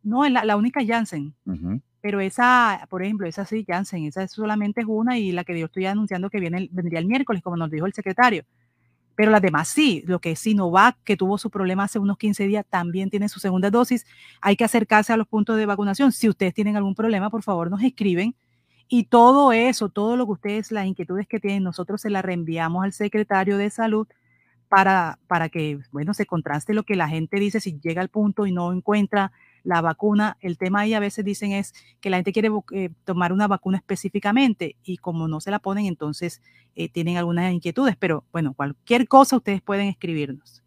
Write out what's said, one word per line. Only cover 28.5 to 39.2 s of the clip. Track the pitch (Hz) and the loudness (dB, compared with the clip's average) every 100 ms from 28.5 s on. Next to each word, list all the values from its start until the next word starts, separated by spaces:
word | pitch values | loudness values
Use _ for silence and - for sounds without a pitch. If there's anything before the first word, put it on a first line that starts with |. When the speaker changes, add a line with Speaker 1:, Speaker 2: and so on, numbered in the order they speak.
Speaker 1:
no | 175 175 | -2 -2
encuentra | 185 - 208 202 208 190 _ _ _ | -4 0 0 2 0 -2 _ _ _
la | - 170 | -2 0
vacuna. | 165 156 214 208 208 - | 0 0 0 2 0 -4
El | 185 165 | -8 -4
tema | 185 202 | -2 0
ahí | 208 | 0
a | 220 | 0
veces | 202 - 202 | -2 -4 -6
dicen | 202 202 | -4 -4
es | 196 196 - _ _ | -4 -6 -12 _ _
que | 196 | -2
la | 185 | 0
gente | 190 | 0
quiere | 220 220 | 0 0
bu-, | 208 - | -2 -6
eh, | 196 180 - - | -8 -8 -8 -6
tomar | 180 175 | 0 2
una | 190 208 | 2 2
vacuna | 196 185 190 | 0 0 -4
específicamente | - 190 196 202 202 233 277 208 165 - | -4 -6 -4 -2 0 4 2 2 -6 -8
y | - 180 | -10 -8
como | 180 165 160 | -6 -4 -4
no | 156 | -4
se | 196 | -4
la | 208 | -4
ponen, | 196 196 202 | -2 -2 -2
entonces, | 165 151 147 175 - _ _ _ - | -4 -8 -6 -8 -10 _ _ _ -10
eh, | 165 | -8
tienen | 170 170 175 | -4 -2 -2
algunas | 170 170 180 | -2 -2 0
inquietudes. | 175 170 165 269 190 | -2 -4 0 0 2
Pero, | 185 151 _ | 0 0 _
bueno, | 165 151 | -2 -2
cualquier | 131 143 143 - 233 - | -2 -6 -6 0 0 6
cosa | 262 | 8